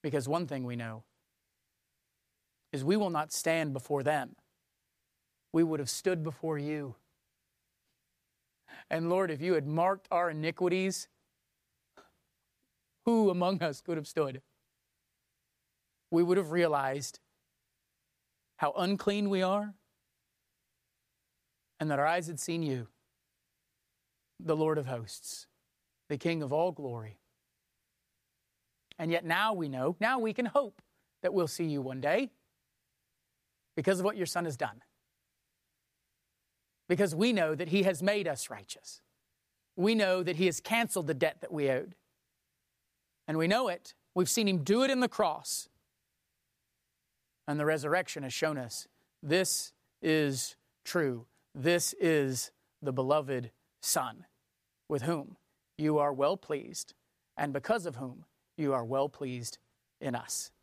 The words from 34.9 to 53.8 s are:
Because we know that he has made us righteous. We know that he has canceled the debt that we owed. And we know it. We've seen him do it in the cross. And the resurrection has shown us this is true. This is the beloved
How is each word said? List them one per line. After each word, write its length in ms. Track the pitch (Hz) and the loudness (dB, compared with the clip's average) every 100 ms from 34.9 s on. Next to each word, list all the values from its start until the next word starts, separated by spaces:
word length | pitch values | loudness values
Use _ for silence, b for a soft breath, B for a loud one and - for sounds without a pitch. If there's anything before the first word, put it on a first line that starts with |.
| _ _ _ _ _ _ _ _ _ _ _ _ _ _ _ _ _ _ _ - | _ _ _ _ _ _ _ _ _ _ _ _ _ _ _ _ _ _ _ -2
Because 260 | 175 196 | 2 2
we 180 | 156 233 | 2 2
know 220 | 214 160 | 4 2
that 140 | 156 170 | 0 2
he 140 | 190 | 4
has 200 | 190 156 | 4 2
made 240 | 185 208 170 | 0 2 -2
us 240 | 135 - | -4 -8
righteous. 520 | 107 98 - - - _ _ _ _ _ _ _ - | -12 -14 -16 -16 -20 _ _ _ _ _ _ _ 0
We 180 | 196 | 2
know 280 | 226 196 185 | 4 4 2
that 140 | 180 165 | 0 2
he 100 | 185 | 2
has 140 | 156 | 2
canceled 460 | - 226 233 190 151 | -2 0 0 -2 -2
the 80 | |
debt 240 | 139 160 - | 0 0 0
that 120 | - | -8
we 180 | 160 139 | 0 0
owed. 240 | 131 165 - _ _ _ _ _ _ _ _ _ _ _ _ - | 0 -4 -16 _ _ _ _ _ _ _ _ _ _ _ _ -4
And 80 | 156 | 0
we 100 | 165 | 4
know 220 | 226 240 | 4 2
it. 260 | 175 - - _ | -4 -10 -20 _
We've 140 | 180 180 | 0 2
seen 200 | - 208 | 2 2
him 160 | 180 | 2
do 180 | 139 220 | 4 4
it 80 | 269 | 4
in 100 | 262 | 4
the 80 | 247 | 0
cross. 600 | - 185 151 - - - _ _ _ _ _ _ _ _ _ _ _ _ _ _ _ _ _ - | 2 0 0 -6 -8 -10 _ _ _ _ _ _ _ _ _ _ _ _ _ _ _ _ _ -6
And 140 | 147 | 0
the 60 | 147 | 2
resurrection 560 | 156 151 175 180 156 | 0 2 0 0 -8
has 100 | 131 | -8
shown 260 | - 160 147 | -2 0 -2
us 300 | 120 - - _ _ _ | -6 -10 -14 _ _ _
this 500 | 147 175 185 - - _ _ _ | 2 2 2 -2 -6 _ _ _
is 540 | 165 156 147 135 - - _ _ | 2 4 2 0 -6 -12 _ _
true. 420 | - 175 143 120 - _ _ | -4 0 0 -2 -10 _ _
This 400 | 143 139 175 - 403 | -2 2 2 0 0
is 500 | 170 156 135 127 - _ _ _ | 2 4 2 -2 -6 _ _ _
the 100 | 139 | -4
beloved 580 | 131 131 151 139 131 120 _ _ _ | -2 2 0 0 -6 -6 _ _ _